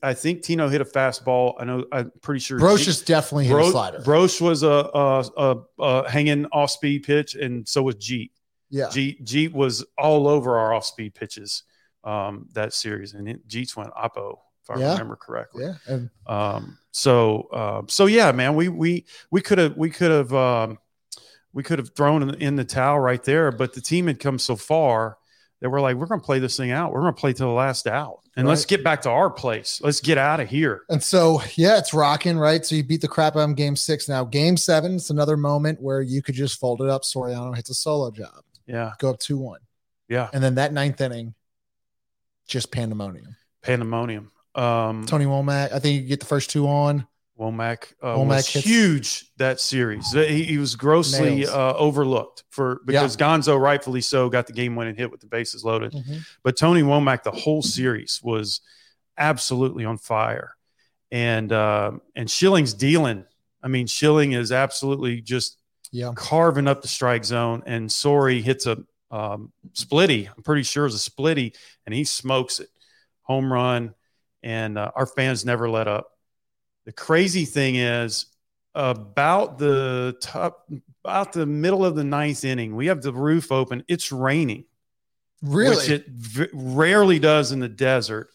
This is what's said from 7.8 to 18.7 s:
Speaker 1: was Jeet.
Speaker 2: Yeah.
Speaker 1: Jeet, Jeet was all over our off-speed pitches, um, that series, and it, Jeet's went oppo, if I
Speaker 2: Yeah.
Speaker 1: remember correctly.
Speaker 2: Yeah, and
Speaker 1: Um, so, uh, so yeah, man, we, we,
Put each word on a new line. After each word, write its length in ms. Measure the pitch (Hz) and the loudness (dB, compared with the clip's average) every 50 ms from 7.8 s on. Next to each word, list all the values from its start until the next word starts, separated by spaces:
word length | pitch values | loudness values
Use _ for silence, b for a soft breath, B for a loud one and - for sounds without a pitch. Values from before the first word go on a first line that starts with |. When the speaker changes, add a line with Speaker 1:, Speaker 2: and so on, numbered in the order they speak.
| 131 | 0
Speaker 1:
was 120 | 135 113 | 0 -2
Jeet. 360 | 101 104 110 127 117 107 - _ _ _ _ _ _ _ - | -4 -8 -8 -8 -8 -8 -10 _ _ _ _ _ _ _ -10
Speaker 2:
Yeah. 140 | 139 139 131 | -6 -6 -6
Speaker 1:
Jeet, 360 | - - 135 135 139 143 - 127 | -4 -2 -2 -2 -2 -4 -8 -10
Jeet 280 | 107 123 147 156 165 160 | -4 0 0 0 0 0
was 320 | 139 139 127 113 - - _ - | 0 0 0 0 -4 -8 _ -6
all 300 | - 143 151 151 147 139 | 0 2 4 4 4 4
over 300 | 143 147 147 120 127 120 | 4 2 2 2 2 0
our 160 | 113 113 110 113 | 2 2 2 0
off-speed 400 | 107 - - - - 110 104 - | 0 -2 -6 -10 -10 -12 -12 -10
pitches, 500 | - 113 - - 107 101 - - - _ _ _ _ _ _ _ _ - | -12 -14 -12 -12 -16 -10 -10 -10 -10 _ _ _ _ _ _ _ _ -10
um, 440 | 107 107 104 98 101 101 104 - - - | -8 -6 -4 -4 -6 -8 -12 -16 -12 -6
that 200 | 110 107 104 - | -6 -6 -4 -4
series, 400 | - - 110 104 98 98 101 104 | -6 -6 -6 -8 -8 -10 -14 -14
and 140 | 101 101 107 | -14 -12 -12
it, 180 | 120 - _ | -12 -14 _
Jeet's 280 | 110 107 120 127 - - | -10 -8 -8 -8 -8 -10
went 140 | 110 104 - - | -12 -12 -12 -10
oppo, 460 | - 110 117 - - 101 101 - _ _ _ _ _ _ | -8 -8 -6 -6 -8 -12 -12 -14 _ _ _ _ _ _
if 60 | - | -10
I 100 | 110 123 | -6 -4
Speaker 2:
Yeah. 140 | 131 147 180 | -2 -2 -2
Speaker 1:
remember 220 | 190 110 113 110 | -2 -4 -8 -12
correctly. 480 | - - - 117 117 113 _ - 120 131 | -16 -14 -10 -10 -10 -10 _ -12 -12 -10
Speaker 2:
Yeah, 80 | 175 180 147 - | -10 -12 -14 -10
and 220 | - 135 127 120 117 _ _ - | -8 -6 -6 -6 -8 _ _ -12
Speaker 1:
Um, 500 | - 110 104 107 101 101 107 - - - _ _ _ | -6 -4 -4 -2 -2 -4 -6 -8 -12 -18 _ _ _
so, 520 | - - - 139 123 120 113 110 107 110 - - - | -8 -2 2 4 6 6 6 4 2 0 -4 -6 -8
uh, 280 | 120 110 101 104 104 104 | -6 -6 -6 -6 -8 -8
so 180 | - - - 196 | -6 2 4 4
yeah, 240 | 202 220 233 214 147 | 6 6 6 6 6
man, 240 | 123 127 127 135 151 | 4 2 2 2 2
we, 140 | 156 175 | 2 0
we, 360 | 185 | 0